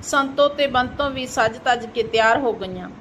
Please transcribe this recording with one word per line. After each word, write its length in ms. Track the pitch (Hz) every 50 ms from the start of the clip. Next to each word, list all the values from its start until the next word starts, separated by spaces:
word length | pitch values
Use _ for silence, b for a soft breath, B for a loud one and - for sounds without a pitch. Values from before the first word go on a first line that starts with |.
| -
ਸੰਤੋ 440 | - - 285 277 269 269 - 285 285
ਤੇ 200 | 285 285 285 277
ਬੰਤੋ 420 | 240 254 247 247 254 - 277 285
ਵੀ 180 | 269 262 254 247
ਸਜ 320 | - - 226 226 226 247 -
ਤਜ 200 | 262 240 233 220
ਕੇ 180 | 220 - 247 220
ਤਿਆਰ 340 | 220 - 226 220 226 226 302
ਹੋ 160 | 277 240 208
ਗਈਆਂ। 360 | 180 190 185 185 185 180 185 - -